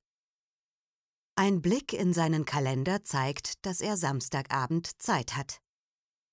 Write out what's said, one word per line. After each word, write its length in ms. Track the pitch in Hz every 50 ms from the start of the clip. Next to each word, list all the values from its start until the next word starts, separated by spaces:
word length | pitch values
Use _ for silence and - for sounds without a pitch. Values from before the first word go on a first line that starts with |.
| _ _ _ _ _ _ _ _ _ _ _ _ _ _ _ _ _ _ _ _ _ _ _ _ _ _ -
Ein 240 | - 190 202 196 175
Blick 320 | 143 175 220 277 - - 226
in 220 | - - 180 170
seinen 300 | 170 165 156 160 156 151
Kalender 580 | - - 147 135 131 135 131 135 175 190 202 -
zeigt, 640 | - - - 131 139 143 - - - - _ -
dass 140 | 196 180 -
er 160 | - 214 208
Samstagabend 1040 | 185 165 139 139 131 - - - 139 135 - 131 135 127 - 165 170 170 - - - -
Zeit 340 | - 202 139 120 - -
hat. 240 | 139 139 - - - _ _ _ _ _ _ _ _ _ _ _ _ _ _